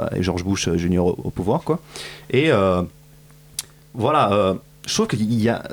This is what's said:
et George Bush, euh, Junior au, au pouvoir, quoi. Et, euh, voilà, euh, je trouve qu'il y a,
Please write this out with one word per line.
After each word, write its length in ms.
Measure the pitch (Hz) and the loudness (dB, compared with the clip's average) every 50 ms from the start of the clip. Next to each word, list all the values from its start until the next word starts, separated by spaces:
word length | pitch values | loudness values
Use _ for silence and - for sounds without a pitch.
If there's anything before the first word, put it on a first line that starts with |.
| - - - | -2 -2 -2
et 80 | 95 | -2
George 220 | 90 90 87 90 87 | -2 -2 -2 -2 -2
Bush, 240 | 95 98 - - 92 | -2 -2 -2 0 0
euh, 80 | 85 | 0
Junior 300 | 85 85 87 90 90 87 | 0 0 2 2 2 2
au, 120 | 90 87 - - | 2 0 -2 -6
au 60 | - | -8
pouvoir, 320 | - - 92 95 117 165 | -6 -4 -2 -2 -2 -2
quoi. 180 | - - 156 180 - - - - - - - - - - | -2 -4 -4 -4 -6 -12 -16 -14 -14 -14 -16 -18 -10 -2
Et, 220 | - 123 151 160 | 0 2 2 4
euh, 300 | 135 104 95 95 92 90 90 80 - - - - - - - - - - - - - - - - - - - - - | 4 4 4 2 2 2 -2 -4 -8 -18 -20 -20 -20 -20 -20 -20 -20 -20 -20 -16 -16 -16 -16 -16 -20 -20 -20 -16 -6
voilà, 380 | 127 107 131 151 147 123 101 | -2 0 2 2 4 4 4
euh, 220 | 98 104 98 95 95 - - - - - - | 4 4 4 2 0 -2 -6 -16 -20 -16 -10
je 60 | - - | -6 -2
trouve 120 | - 220 | -2 0
qu'il 260 | 220 - 104 110 107 120 113 | 0 0 -2 0 0 0 2
y 80 | 104 117 | 2 2
a, 140 | 113 92 - - | 0 0 -4 -10